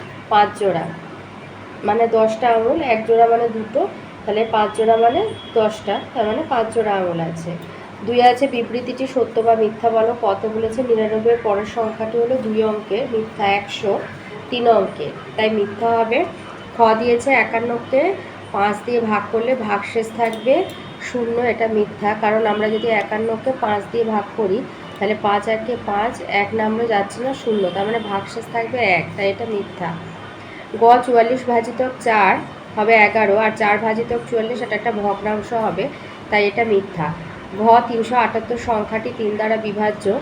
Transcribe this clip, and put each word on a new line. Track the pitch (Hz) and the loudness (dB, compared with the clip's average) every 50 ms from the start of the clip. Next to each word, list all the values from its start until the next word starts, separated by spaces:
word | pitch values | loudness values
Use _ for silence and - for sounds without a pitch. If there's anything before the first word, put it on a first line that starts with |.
| - - - - - - | -8 -14 -14 -12 -2 2
পাঁচ | 220 208 208 196 - | 4 4 4 4 2
জোড়া, | - 208 190 170 160 165 165 165 - - - - - - - - - - - - - - - - - - | 0 0 0 0 0 -4 -6 -10 -12 -14 -16 -16 -16 -16 -16 -16 -18 -18 -18 -16 -16 -16 -16 -12 -6 -2
মানে | 208 208 233 233 | 0 2 2 2
দশটা | 226 226 220 220 220 220 - 254 240 | 4 4 4 4 4 2 2 2 2
আঙুল, | 226 226 220 240 294 330 294 | 4 4 4 2 2 0 0
এক | 254 220 220 220 | 0 0 0 2
জোড়া | 226 226 226 233 | 4 6 6 6
মানে | 226 233 233 233 226 | 6 6 4 2 0
দুটো, | 214 220 208 214 226 285 381 403 - - - - - - | -2 -4 -4 -2 0 0 0 -2 -4 -10 -16 -16 -16 -10
তাহলে | - 214 202 214 226 220 | -4 -2 0 0 0 2
পাঁচ | 226 214 214 202 - | 2 2 2 2 0
জোড়া | - 220 220 226 | 2 4 4 6
মানে | 226 226 233 262 359 440 427 - - - - - | 6 6 4 4 2 0 -2 -4 -8 -8 -2 2
দশটা, | 226 214 214 214 - - 208 202 - - | 2 2 2 0 -2 -4 -4 -4 -4 -4
তার | - - 254 214 | -6 -2 -2 0
মানে | 214 226 269 320 - | 0 0 -2 -2 0
পাঁচ | 269 233 220 220 | 0 0 0 0
জোড়া | - 233 214 214 202 | 0 0 2 2 2
আঙুল | 190 185 175 170 170 | 0 0 0 -2 -2
আছে। | 165 165 165 165 - 170 170 170 - - - - - - - - 208 | -4 -4 -6 -8 -8 -8 -8 -10 -10 -14 -16 -16 -16 -16 -14 -8 -4
দুই | 214 240 240 | 0 4 6
আছে, | 240 247 240 247 277 | 8 8 6 6 2
বিবৃতিটি | 262 254 233 220 - 220 247 247 254 254 269 269 | 0 0 0 -2 -2 -4 -6 -4 -6 -6 -4 -4
সত্য | 262 - 262 226 220 - 226 | -2 0 0 0 0 0 2
বা | 220 226 226 | 4 4 4
মিথ্যা | 220 214 208 220 - 233 233 | 4 4 0 0 0 0 2
বলো। | 226 220 220 226 240 - | 2 4 2 2 0 0
কত | 233 202 196 196 - | 0 0 0 0 -2
বলেছে? | 214 214 220 226 220 220 247 254 | -4 -2 -2 -2 -2 -2 -2 0
নিরানব্বই | 240 226 220 220 214 220 220 220 233 233 | 2 2 2 2 2 0 2 2 2 2
এর | 233 - | 2 2
পরের | 214 202 202 214 - - | 0 0 0 -2 -4 -4
সংখ্যাটি | 240 226 214 220 - 220 220 226 | -2 -2 -2 -2 -4 -4 -2 0
হলো | 233 233 240 262 233 214 | 0 2 2 0 0 -2
দুই | 220 214 220 220 | 0 0 2 2
অঙ্কের, | 214 214 208 - - 196 226 277 247 | 2 0 -2 -4 -4 -2 -2 -2 -2
মিথ্যা। | 233 220 220 214 - - 208 196 | -2 -4 -4 -4 -4 -2 0 2
একশো | 196 202 196 - - - 220 196 214 302 - - - - - - - - - | 2 0 -2 -4 -8 -4 -2 0 0 -2 -2 -8 -12 -14 -16 -14 -14 -14 -10
তিন | - 254 240 240 233 | -6 -4 2 4 6
অঙ্কের, | 226 202 185 - - - 147 135 - - - - - | 6 6 4 0 -4 -8 -8 -8 -10 -12 -14 -10 -4
তাই | 214 214 220 | 0 0 2
মিথ্যা | 220 208 202 202 - - 233 226 | 2 0 0 -2 -2 -2 0 2
হবে। | 233 226 226 220 233 294 359 339 - - - - - - - - | 2 2 2 2 2 0 0 -2 -6 -12 -14 -16 -16 -16 -16 -6
খ | - - 233 220 226 | 0 4 4 4 4
দিয়েছে | 220 240 240 240 233 - 277 262 | 4 2 2 2 2 2 2 4
একান্নকে | 233 220 220 233 226 233 240 240 233 - - 269 269 311 370 392 - - - - - - - | 2 2 2 0 -2 -2 -2 -4 -4 -4 0 2 2 2 2 0 -4 -8 -14 -16 -16 -12 -6
পাঁচ | - 202 202 208 202 208 - | -2 0 0 0 0 -2 -4
দিয়ে | 247 240 233 | -2 0 0
ভাগ | 226 214 208 202 202 - | 2 2 0 0 0 0
করলে | - 220 233 254 262 220 | -2 0 0 0 0 0
ভাগশেষ | 208 208 202 196 - - - 226 220 220 - | -2 -2 -2 -4 -4 -4 -4 -4 -4 -4 -2
থাকবে | 233 233 226 220 214 214 247 285 339 381 - - - - - - - | -2 -2 -2 -2 0 2 2 2 2 2 -2 -6 -14 -16 -16 -14 -12
শূন্য, | - - - 247 233 226 233 233 247 | -10 -6 -4 -4 -2 -2 0 0 0
এটা | 247 240 233 226 | 0 0 0 0
মিথ্যা, | 220 220 214 208 - - - 208 208 214 214 | 0 2 2 0 0 -2 -4 -2 -2 0 0
কারণ | 226 208 214 220 226 | 0 2 2 2 2
আমরা | 214 208 214 214 214 | 2 0 0 0 0
যদি | 220 214 220 233 | 0 0 0 0
একান্নকে | 220 202 202 - 220 214 226 226 226 220 - 262 254 - | 0 0 0 -2 -2 -2 -2 -2 -2 -2 -2 -2 -2 0
পাঁচ | 240 214 208 208 196 - | 0 0 0 -2 -2 -2
দিয়ে | - 233 226 | -2 -2 0
ভাগ | 220 214 208 196 - - | 0 0 -2 -2 -4 -4
করি, | - 214 180 190 233 - - - - - - | -2 0 0 0 -2 -4 -6 -12 -16 -16 -12
তাহলে | - - 202 208 214 208 | -6 -2 -2 0 0 0
পাঁচ | - 208 202 202 - | 0 0 0 2 0
একে | 226 220 220 220 226 240 226 - | 0 -2 -2 -2 -4 -6 -6 -4
পাঁচ, | 220 202 202 220 240 247 - 254 - 190 | -2 -2 0 -2 -2 -4 -6 -6 -2 0
এক | 202 202 196 214 | 0 0 0 0
নামলো | 226 214 214 220 226 233 | 0 0 0 0 0 0
যাচ্ছে | 226 214 202 196 202 - 220 | 2 2 0 0 -2 -4 -6
না, | 247 269 269 | -4 -4 -4
শূন্য, | - - 240 214 208 185 175 | -4 -2 0 0 2 0 0
তার | 175 196 202 | 0 -2 -2
মানে | 214 233 226 | -2 -2 -2
ভাগশেষ | 214 202 196 196 196 - - 233 220 - | -2 -2 -4 -4 -4 -6 -10 -10 -8 -6
থাকবে | - 233 233 226 247 247 226 196 | -4 -4 -4 -2 0 0 2 4
এক, | 180 165 - - | 2 2 0 -2
তাই | - - 202 196 | -4 -2 0 0
এটা | 196 - 233 | 0 -2 -4
মিথ্যা। | 226 214 202 190 - - - 180 165 170 165 - - - - - - - - - - - - - - - 214 | -4 -4 -4 -6 -6 -8 -8 -6 -6 -6 -8 -10 -12 -14 -14 -16 -16 -16 -16 -16 -16 -16 -16 -14 -6 0 4
গ, | 233 233 214 - | 8 8 8 8
চুয়াল্লিশ | - 254 240 233 220 226 254 247 - | 6 4 4 4 4 4 2 -2 0
ভাজিতক | 240 240 233 233 247 233 - 254 254 254 - - | 0 0 0 0 0 -2 -2 -2 -4 -4 -2 0
চার | 233 220 214 196 190 233 302 - - - - - - - | 2 4 4 6 4 4 2 -2 -8 -14 -16 -16 -8 -2
হবে | 226 208 220 226 220 | 0 4 6 6 6
এগারো, | 208 - - 220 214 196 196 | 6 6 4 4 4 4 4
আর | 214 220 214 214 | 4 2 2 0
চার | - 214 208 208 | 2 2 2 2
ভাজিতক | 208 226 220 220 226 233 - 240 233 - | 2 0 0 -2 -2 -2 -2 -4 -4 -4
চুয়াল্লিশ | - 240 226 220 226 247 208 | -2 -2 -2 0 -2 -2 -4
এটা | - 208 214 | -4 -4 -4
একটা | 208 - 233 220 | -2 -2 -2 -2
ভগ্নাংশ | 208 202 202 196 196 202 214 214 214 202 - 240 | 0 0 0 -2 -2 -2 -2 -2 -2 -4 -2 -2
হবে, | 226 220 196 165 185 220 294 - - - - - - - | 0 0 0 -2 -2 -4 -4 -6 -10 -16 -16 -16 -14 -6
তাই | - 214 208 202 | 0 2 2 2
এটা | 202 202 240 226 | 2 2 0 2
মিথ্যা। | 226 202 196 190 - - 175 151 160 165 - - - - - - - 190 | 2 2 2 0 -2 -4 -4 -4 -4 -4 -8 -10 -14 -14 -16 -14 -10 -4
ঘ, | 196 220 226 226 240 | 2 6 6 6 6
তিনশো | 240 - 240 226 220 220 247 | 6 2 -2 -2 -2 0 2
আটাত্তর | 247 220 214 226 226 220 - 240 233 - | 2 2 2 0 -2 -4 -4 -6 -4 -2
সংখ্যাটি | 247 226 214 208 - 220 220 214 247 - | -2 -2 -2 -2 -2 -4 -6 -6 -6 -6
তিন | - 220 208 208 | -4 -4 -2 -2
দ্বারা | 208 214 214 220 | 0 0 0 0
বিভাজ্য। | 214 214 208 196 208 214 214 208 214 - 196 214 285 | -2 -2 -4 -2 0 0 -2 -2 0 0 0 0 0